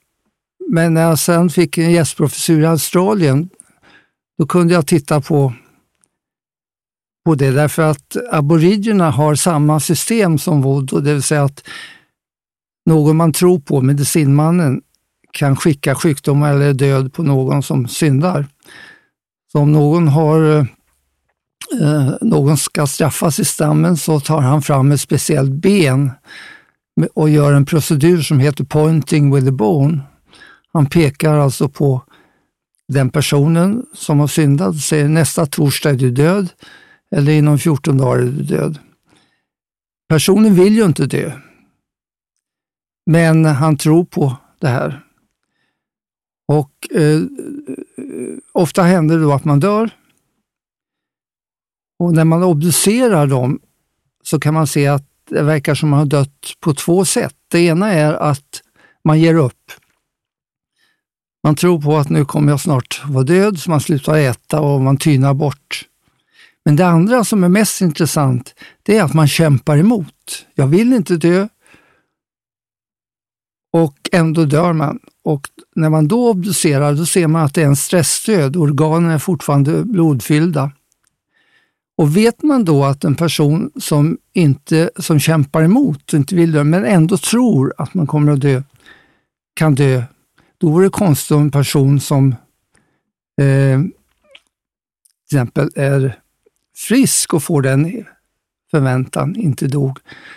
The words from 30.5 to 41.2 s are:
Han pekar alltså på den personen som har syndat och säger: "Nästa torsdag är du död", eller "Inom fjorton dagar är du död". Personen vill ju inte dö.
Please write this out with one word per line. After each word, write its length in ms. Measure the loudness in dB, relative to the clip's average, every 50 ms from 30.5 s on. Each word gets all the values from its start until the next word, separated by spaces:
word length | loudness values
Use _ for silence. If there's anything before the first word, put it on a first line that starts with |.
| -20 _ _ _ -2
Han 120 | -2 -2
pekar 480 | 0 2 0 0 0 -2 -2 -2 0 2
alltså 360 | 2 2 0 0 -2 -4 -6
på 320 | -4 -2 -2 -2 -2 -2 -6 _ _ _ _ _ _ _ _ _ _ _ _ _ _ _ _
den 220 | -4 -2 -2 -2 0
personen 760 | -2 -4 -2 0 0 0 2 2 2 2 0 0 -2 -4 -6 -10 -16
som 260 | -12 -6 -2 0 0
har 80 | 0
syndat 420 | 0 0 0 2 2 2 0 0 -4
och 60 | -4
säger: 320 | -6 -4 -2 -2 0 0
"Nästa 380 | 0 0 0 0 0 -2 -4 -4
torsdag 440 | -4 -2 -2 -2 -2 -2 -2 -2 -2
är 60 | 0
du 160 | 0 0 0
död", 380 | 0 2 2 2 0 0 -2 -6 -10 _ -20 -20 -20 -20 _ _ _ _ _ _
eller 200 | -2 0 0 2
"Inom 280 | 2 2 4 2 2 0
fjorton 380 | 0 0 -2 -2 -2 -2 0
dagar 240 | 0 0 0 0 0
är 40 | -2
du 180 | -2 -4 -6 -6
död". 360 | -4 -2 -2 -2 -4 -6 -10 -16 _ _ _ _ _ _ _ _ _ _ _ _ _ _ _ _ _ _ _ _ _ _ _ _ -2
Personen 460 | -2 0 2 2 2 4 4 4 4
vill 180 | 4 4 4 4
ju 120 | 2 2
inte 200 | 2 0 -2 -4
dö. 260 | -4 -4 -4